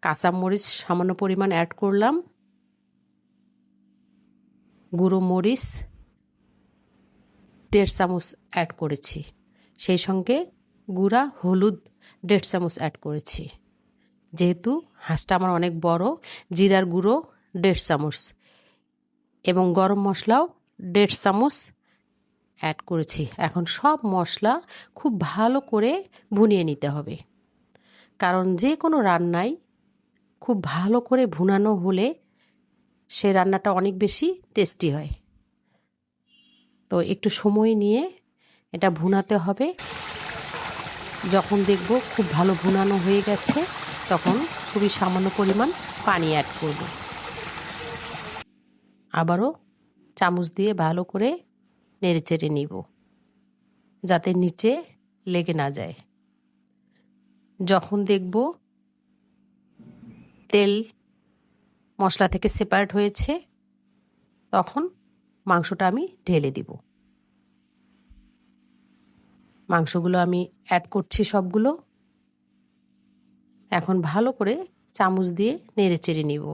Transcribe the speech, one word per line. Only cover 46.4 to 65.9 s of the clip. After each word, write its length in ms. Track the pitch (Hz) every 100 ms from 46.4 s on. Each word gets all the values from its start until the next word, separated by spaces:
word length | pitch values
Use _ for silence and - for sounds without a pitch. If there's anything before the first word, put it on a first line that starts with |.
| 139 -
করব। 200 | 156 151 175 - - - - - - - - - - - - - - - - _ _ _ _ _ _
আবারও 360 | - 165 175 247 330 _ _ _ _ _ -
চামচ 280 | 180 180 170 -
দিয়ে 160 | 202 190
ভালো 180 | 160 170 180
করে 160 | 196 226 349 _ _ _ _ _ _
নেড়েচেড়ে 460 | 185 165 156 160 160 151
নিব, 160 | 147 95 - _ _ _ _ _ _ _ _ _ _ _ 180
যাতে 200 | 175 175 180
নিচে 280 | 180 - 220 294 330 _ _ _ -
লেগে 280 | 180 170 160
না 60 | 139 139
যায়। 180 | 85 113 - _ _ _ _ _ _ _ _ _ _ _ _ _ _ _
যখন 380 | 185 190 - 202 196
দেখব 240 | 196 185 202 277 349 _ _ _ _ _ _ _ _ _ _ _ _ - - - - - _ _
তেল 200 | 208 202 202 220 _ _ _ _ _ _ _ _ _ _ -
মশলা 280 | 196 - 190
থেকে 140 | 185 208 -
সেপারেট 340 | 208 190 202 202
হয়েছে, 360 | 208 202 - 330 - _ _ _ _ _ _ _ _ _ _
তখন 280 | 190 180 277 349 _ _ _ _ _ -
মাংসটা 340 | 196 - 180 190